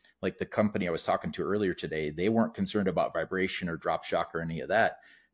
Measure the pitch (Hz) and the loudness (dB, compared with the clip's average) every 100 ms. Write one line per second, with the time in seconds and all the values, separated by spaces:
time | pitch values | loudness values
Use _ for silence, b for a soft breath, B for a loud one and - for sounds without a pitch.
0 | b _ 98 - - - 107 104 90 80 | b _ -4 -4 -2 2 2 2 0 0
1 | - 92 87 76 82 104 98 85 82 78 | 0 0 -2 -4 -2 0 0 -2 -4 -4
2 | 76 76 95 113 113 - 95 107 95 90 | -4 0 2 4 2 0 -2 0 2 2
3 | 78 82 80 95 92 - 90 80 87 82 | 0 0 -2 0 0 -2 -4 -4 -2 -2
4 | - 85 82 82 82 80 67 101 101 - | 0 -2 0 -2 -4 -4 0 2 2 0
5 | B B B | B B B